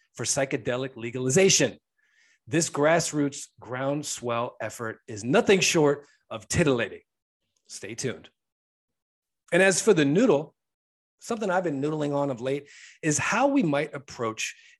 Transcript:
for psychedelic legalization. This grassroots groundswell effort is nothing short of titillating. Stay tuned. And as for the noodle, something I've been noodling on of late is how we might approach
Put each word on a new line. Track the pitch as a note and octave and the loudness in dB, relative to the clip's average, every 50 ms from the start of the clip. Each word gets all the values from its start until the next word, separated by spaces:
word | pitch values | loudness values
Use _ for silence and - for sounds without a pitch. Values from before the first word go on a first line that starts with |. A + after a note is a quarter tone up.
| _ _ _ | _ _ _
for | - A#2 | -8 -6
psychedelic | - - C#3+ C3+ C3+ D3 B2+ G#2+ C3 A#2+ B2 C3+ C3+ - | -4 -2 -2 -2 -2 -4 -4 -4 -4 -4 -4 -4 -8 -10
legalization. | A2 A2 A#2+ A#2 B2+ B2+ C3 B2+ F#3+ F#3+ F#3+ - - C#3+ A2 F#2 - _ _ _ _ _ _ _ _ _ _ _ _ _ A2+ | -10 -10 -8 -6 -4 -2 0 2 4 4 6 6 4 2 0 -2 -6 _ _ _ _ _ _ _ _ _ _ _ _ _ -4
This | B2+ E3 E3 - | -2 -2 -2 -2
grassroots | - C#3 C#3+ D#3 E3+ E3+ D#3+ - D3+ D3+ C#3+ C#3 C#3 - - - _ - | 0 0 2 4 4 4 2 0 -2 -2 -2 -2 -4 -8 -14 -18 _ -20
groundswell | - - B2+ B2+ C3+ C#3 C#3+ D3+ C#3 - - - A#2+ A#2+ A#2 A#2 A#2+ B2 - - | -14 -10 -8 -6 -4 -4 -4 -4 -6 -8 -10 -8 -6 -4 -4 -2 -4 -6 -8 -8
effort | A#2 G#2+ - - A#2+ A2+ - - _ - | -10 -10 -8 -8 -8 -8 -8 -10 _ -14
is | A2+ G2+ A2 | -12 -8 -2
nothing | A#2+ D#3 A3 A3+ A3 G3+ F#3 | 2 2 4 6 6 4 4
short | D3 - - E3 D3 C#3+ C#3+ C#3+ - _ _ _ _ _ | 4 4 4 4 4 4 2 0 -6 _ _ _ _ _
of | A#2 A2 - - | -12 -12 -8 -2
titillating. | - D#3 F3 D3 B2+ A#2 A2 F#2 F2 E2+ - _ _ _ _ _ _ _ _ _ _ _ _ - | 0 2 2 2 2 2 0 -4 -6 -12 -20 _ _ _ _ _ _ _ _ _ _ _ _ -20
Stay | - - - G2 A#2 | -18 -16 -14 -12 -10
tuned. | - - B2 F#2+ - - - _ _ _ _ _ _ _ _ _ _ _ _ _ _ _ _ _ _ _ _ _ _ _ _ | -8 -6 -6 -8 -8 -14 -20 _ _ _ _ _ _ _ _ _ _ _ _ _ _ _ _ _ _ _ _ _ _ _ _
And | E3+ F3 | 2 4
as | F#3+ G3 F#3 - | 6 4 4 4
for | - A3+ G3 | 4 4 4
the | D#3+ D3 | 4 4
noodle, | C#3 D3 F#3+ C4 A3+ D#3 A#2+ E2 - _ _ _ _ _ _ _ _ _ _ _ _ _ _ | 4 4 4 4 4 4 2 0 -4 _ _ _ _ _ _ _ _ _ _ _ _ _ _
something | - - A#3 G#3+ A3+ F#3+ | -10 -8 -8 -4 -4 -2
I've | F3 F#3+ F3+ | -2 -2 -2
been | E3+ C#3+ C3+ | -2 -2 -2
noodling | C#3+ D3+ D#3 D3+ D3 D3 C#3+ | -2 -2 -2 -2 -2 -2 -2
on | C#3+ C#3+ C#3 | -2 -2 -2
of | C3 A2+ | -4 -4
late | B2+ C3 C#3 D3 C#3+ - - - - - - _ - | -6 -6 -6 -6 -8 -12 -20 -20 -20 -20 -14 _ -2
is | D#3 D3 C#3+ | -2 0 0
how | C3 - G3 A3 C4 | -2 -2 0 2 2
we | C#4+ C#4 C#4+ | 2 2 2
might | G3+ D#3 C#3 C#3+ D#3 - - | 2 2 0 0 -2 -4 -8
approach | C#3 - - - - - F#3 - - - - - - - - _ _ | -12 -16 -16 -10 -6 -6 -4 -4 -6 -8 -10 -10 -14 -20 -20 _ _